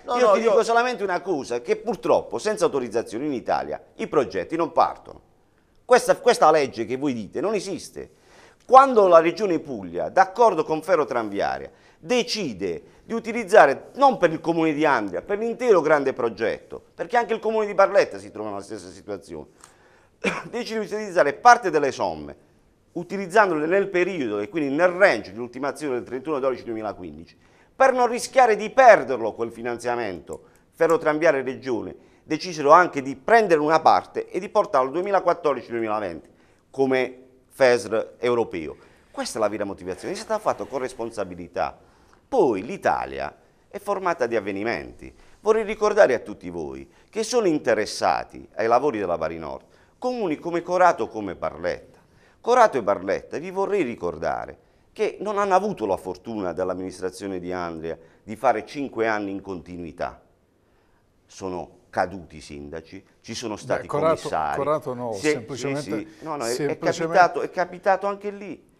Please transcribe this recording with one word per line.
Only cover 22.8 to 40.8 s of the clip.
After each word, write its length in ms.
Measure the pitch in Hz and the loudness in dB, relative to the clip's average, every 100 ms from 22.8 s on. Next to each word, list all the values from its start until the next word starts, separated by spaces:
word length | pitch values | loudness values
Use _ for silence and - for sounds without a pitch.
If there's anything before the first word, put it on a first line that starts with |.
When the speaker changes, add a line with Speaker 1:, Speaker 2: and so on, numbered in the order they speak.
| _ | _
Speaker 2:
utilizzandole 720 | 165 170 196 185 214 196 156 156 | -12 -8 -8 2 4 4 2 0
nel 240 | 196 196 | 0 0
periodo 500 | 180 180 180 120 104 | 0 -2 -2 -4 -4
e 80 | 104 | -4
quindi 260 | 165 139 | -4 -2
nel 160 | 143 180 | 2 2
range 440 | 175 196 117 92 | 4 4 4 -4
di 60 | 104 | -10
ultimazione 560 | 120 127 143 135 151 123 | -10 -6 -6 -6 -4 -4
del 80 | |
trentuno 360 | 107 127 147 143 | -6 -8 -6 -2
dodici 240 | 131 123 | -2 -4
duemilaquindici, 760 | - 110 107 98 87 76 85 _ _ _ _ - | -8 -8 -8 -10 -14 -16 -20 _ _ _ _ 2
per 160 | 269 | 2
non 160 | 254 233 | 4 2
rischiare 480 | 240 - 262 247 208 | 0 0 4 6 4
di 140 | 214 | 0
perderlo 640 | - 254 180 131 120 110 | 8 10 10 6 -2 -2
quel 180 | 107 117 | -4 -8
finanziamento, 920 | 113 120 117 120 120 107 85 76 73 - _ _ | -6 -8 -6 -4 -2 -4 -8 -12 -16 -18 _ _
Ferrotranviaria 680 | - 160 160 151 151 165 139 | 0 2 4 2 2 2 2
e 20 | |
Regione 520 | 131 120 127 107 92 - _ _ | 0 -6 -4 -4 -6 -12 _ _
decisero 480 | - 151 180 156 143 | -6 -6 -6 0 6
anche 300 | 170 170 143 | 8 6 0
di 160 | 135 131 | -8 -6
prendere 420 | - 233 202 156 | 4 4 6 4
una 220 | 151 160 | 4 4
parte 480 | 127 92 - - - | 6 4 2 -8 -6
e 100 | 180 | -6
di 80 | 202 | -2
portarlo 400 | 214 190 135 131 | -2 2 0 0
al 60 | |
duemilaquattordici 760 | 160 202 190 175 165 147 127 117 | -2 0 0 2 0 0 -2 -4
duemilaventi 600 | 117 110 107 98 80 - _ _ _ _ | -4 -2 -4 -4 -8 -16 _ _ _ _
come 460 | - 135 131 123 - - _ _ | -2 2 2 0 -6 -20 _ _
fesr 640 | - 131 123 104 110 - - | 2 4 4 2 -4 -4 -4
europeo. 580 | 123 120 107 85 73 - - _ _ | 0 0 0 -4 -8 -12 -18 _ _
Questa 260 | - 254 113 | -10 -8 -2
è 40 | |
la 80 | 107 | -2
vera 160 | 104 101 | -2 -6
motivazione, 480 | 92 90 90 104 | -8 -10 -8 -8
è 40 | 101 | -10
stata 220 | - 214 | -6 -4
fatta 240 | 139 117 | -4 -4
con 160 | 104 | -6
responsabilità. 960 | 131 | -6